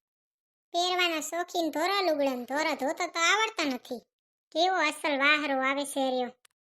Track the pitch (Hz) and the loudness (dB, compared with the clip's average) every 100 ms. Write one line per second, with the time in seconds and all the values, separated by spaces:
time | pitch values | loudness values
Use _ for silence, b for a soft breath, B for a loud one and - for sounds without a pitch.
0 | _ _ _ _ _ _ _ 349 359 359 | _ _ _ _ _ _ _ -2 0 2
1 | 349 320 285 339 349 359 330 294 339 392 | 0 0 -4 -6 -4 -2 -2 0 0 2
2 | 359 302 277 254 240 277 320 277 269 339 | 2 2 0 -2 -4 -2 -2 -2 -2 -2
3 | 349 330 330 403 440 427 302 254 - 240 | -4 0 2 4 2 0 -2 -4 -8 -12
4 | - _ _ _ _ 311 359 370 302 302 | -12 _ _ _ _ 0 2 2 0 0
5 | 320 277 277 302 294 269 262 277 285 285 | -2 2 4 4 2 0 0 -2 -2 -2
6 | 262 254 247 - _ _ _ | 0 0 -4 -8 _ _ _